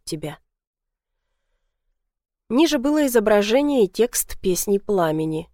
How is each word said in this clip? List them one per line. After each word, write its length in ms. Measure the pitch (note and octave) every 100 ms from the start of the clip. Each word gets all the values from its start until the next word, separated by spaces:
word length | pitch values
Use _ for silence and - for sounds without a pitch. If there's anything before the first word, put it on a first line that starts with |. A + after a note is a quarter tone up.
| -
тебя». 340 | D#3+ D3+ - _ _ _ _ _ _ _ _ _ _ _ _ _ _ _ _ _ _ _ _ _
Ниже 300 | A#3+ D#4+ D4+
было 300 | C4 D4+ C#4+
изображение 800 | A#3+ G#3+ G#3 G3+ B3+ D4 C#4 F#3+
и 20 |
текст 520 | - A#3+ - - -
песни 380 | F#3+ F3 - G3
пламени, 720 | - G3+ E3 D#3 D#3+ D#3 E3